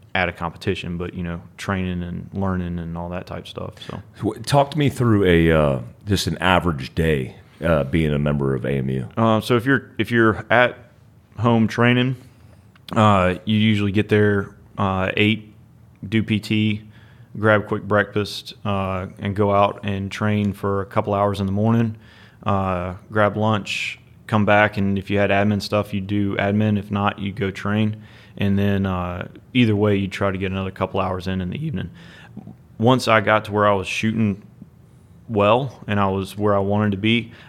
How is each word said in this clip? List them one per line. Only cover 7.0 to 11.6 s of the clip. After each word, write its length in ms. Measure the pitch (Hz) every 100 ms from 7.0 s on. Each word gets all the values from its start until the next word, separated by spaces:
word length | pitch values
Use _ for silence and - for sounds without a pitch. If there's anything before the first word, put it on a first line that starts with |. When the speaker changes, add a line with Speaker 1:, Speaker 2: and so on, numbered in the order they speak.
| 80 71 64 - - -
Speaker 2:
uh, 220 | 82 78 67
being 260 | 82 78
a 60 | 73
member 340 | 73 73 69
of 120 | 65 62
A 60 |
M 180 | 69 65
U. 180 | 65 60 -
Speaker 1:
Uh, 240 | 113 110
so 160 | - 120
if 100 | 120
you're, 240 | 131 - -
if 140 | 104
you're 340 | 117 113 95 -
at 280 | 120 123 - - _ _ - _ -
home 260 | 120 117